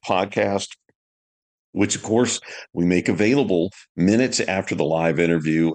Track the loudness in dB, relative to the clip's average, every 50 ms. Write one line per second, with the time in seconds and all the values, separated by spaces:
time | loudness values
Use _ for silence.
0 | -2 -2 -2 0 -2 -2 -2 -2 -2 0 -2 -4 -6 -8 -14 _ _ _ _ _
1 | _ _ _ _ _ _ _ _ _ _ _ _ _ _ -4 -2 -2 -2 -2 -4
2 | -4 0 0 2 2 0 -2 -6 -10 -14 -18 -18 -16 -10 -4 -2 0 2 2 2
3 | 2 0 0 2 2 2 2 2 0 0 0 0 0 -2 -6 -12 -20 _ -4 0
4 | 2 2 4 4 2 0 0 -2 -4 -2 -2 -4 -4 -4 -2 -2 0 0 0 0
5 | 0 0 2 2 2 2 2 2 0 0 0 2 2 0